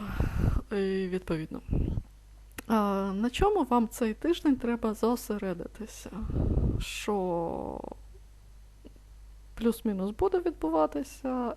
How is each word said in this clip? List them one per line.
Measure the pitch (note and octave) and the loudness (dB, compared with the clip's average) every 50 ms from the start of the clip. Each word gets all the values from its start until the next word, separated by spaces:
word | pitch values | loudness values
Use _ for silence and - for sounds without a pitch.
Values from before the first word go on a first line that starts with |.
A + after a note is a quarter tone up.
| G#3 G3+ - - - - - - - - - - - - G#3+ | -6 -2 0 0 2 2 2 4 4 4 4 2 0 0 0
і | G3+ G3 F#3+ F#3+ F#3+ F#3+ F3+ | 0 2 2 2 0 0 0
відповідно. | F#3 F3+ F3+ - F3 D#3 D#3 - - - - - - - - - - - - - - - - - - - - - - - - | -2 -2 -2 -2 -2 -2 -2 -4 -8 -10 -4 -2 0 0 2 0 0 -4 -4 -6 -10 -20 -20 -20 -20 -20 -20 -16 -14 -10 -4
А, | - A3+ G#3+ G#3 G3+ G3 G3 G3 G3 F#3+ | 0 0 2 2 2 0 0 -2 -2 -2
на | G3 A3+ A#3+ | -2 -2 0
чому | B3 - F#4+ G#4 G#4+ F#4 C#4 | 2 4 4 4 6 4 4
вам | - A#3+ A#3+ A3+ A3+ | 4 4 4 4 2
цей | - - A#3+ A3 A3 | 0 -2 -2 -2 -2
тиждень | - - D#4 E4+ - - D4+ C4 | 0 0 0 0 2 4 2 2
треба | B3 - - - A#3 - A3 G#3+ | 2 2 -2 -2 0 0 -2 0
зосередитися? | - A3 A3+ B3 A#3 - - G#3 G3+ G3 F#3+ F3 E3+ - - - - A3 - - - - - - G3+ A3 - - - - - - - - - - - | 2 2 2 2 0 -2 -4 -4 -4 -2 -4 -4 -4 -8 -10 -10 -12 -14 -12 -14 -14 -14 -12 -10 -8 -4 -2 0 0 2 2 2 4 2 2 2 0
Що | - - - - - - G#3 G3 F#3 F#3 E3+ E3+ E3 - - - - - C2 - - - - - - - - - - - - - - - - - - - - - - - - - - - - - - - - - - - - - | -4 -6 -8 -6 -2 -2 0 0 0 0 0 0 -2 -2 -4 -4 -6 -6 -8 -8 -10 -12 -12 -14 -16 -20 -20 -20 -20 -20 -20 -20 -20 -20 -20 -20 -20 -20 -20 -20 -20 -20 -20 -20 -20 -20 -20 -20 -20 -20 -20 -20 -20 -18 -6 0
плюс-мінус | A3+ A#3 A3+ - - A3+ G3+ F#3 F#3 G3+ | 2 2 2 2 0 -2 0 0 -2 -2
буде | A3 - F#4 G4 - F4+ | 0 0 2 2 2 2
відбуватися, | F4 F4 D#4 - - D#4 E4 D#4 D#4 D4+ D4+ D4 C4+ - - - - C4 B3+ B3+ B3 A#3 - | 0 0 -2 -2 -2 0 2 2 2 2 0 -2 -6 -8 -8 -8 -6 -4 -2 -2 -2 -4 -6